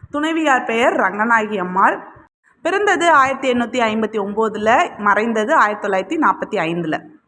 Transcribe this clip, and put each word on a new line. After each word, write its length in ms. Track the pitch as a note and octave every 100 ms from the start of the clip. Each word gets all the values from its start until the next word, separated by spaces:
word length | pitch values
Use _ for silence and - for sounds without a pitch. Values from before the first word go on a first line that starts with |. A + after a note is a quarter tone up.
| -
துணைவியார் 540 | D4 D#4 E4 D4+ B3+
பெயர் 300 | B3+ A3+ C#4+
ரங்கநாயகி 640 | D#4+ F#3+ G3+ A3+ A3+ G#3+ G#3
அம்மாள். 500 | F3+ F#3 A3+ F#4+ - - _ _ _ _
பிறந்தது 500 | E4 G4 G4+ E4+ E4+
ஆயிரத்தி 400 | D4 C4+ C4+ C4+
எண்ணூத்தி 320 | B3 A3+ B3
ஐம்பத்தி 360 | A3+ A3 G#3+ G#3+ G3+
ஒம்போதுல, 720 | G#3 A3 A3 G#3+ B3 F4 -
மறைந்தது 560 | G3+ G3+ A#3 A3 G#3+
ஆயிரத்தி 340 | D#4 G#3+ G#3 -
தொள்ளாயிரத்தி 320 | F#3+ F#3+ E4+
நாற்பத்தி 460 | A3 F#3 F#3 G3 E3
ஐந்துல. 340 | E3+ E3 D3 - -